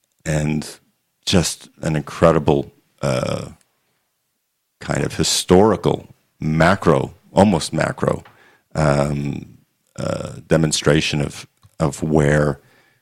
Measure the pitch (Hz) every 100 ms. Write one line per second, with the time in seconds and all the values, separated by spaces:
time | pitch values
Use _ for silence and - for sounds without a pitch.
0 | _ _ 80 78 76 76 - - _ _
1 | _ _ - 95 80 - - _ 80 78
2 | 71 - 85 80 73 71 69 _ _ _
3 | 69 64 - 69 71 - _ _ _ _
4 | _ _ _ _ _ _ _ _ - 71
5 | 73 - 80 - - 90 107 104 - 67
6 | - _ _ _ 78 78 82 98 - 69
7 | 65 - _ - 104 85 - 80 - -
8 | - - - _ _ _ _ - 76 71
9 | 71 71 71 - - - _ _ _ -
10 | 62 - - - - 80 80 - - 76
11 | - 76 73 - - _ _ - 80 -
12 | 80 78 73 76 73 69 _ _ _ _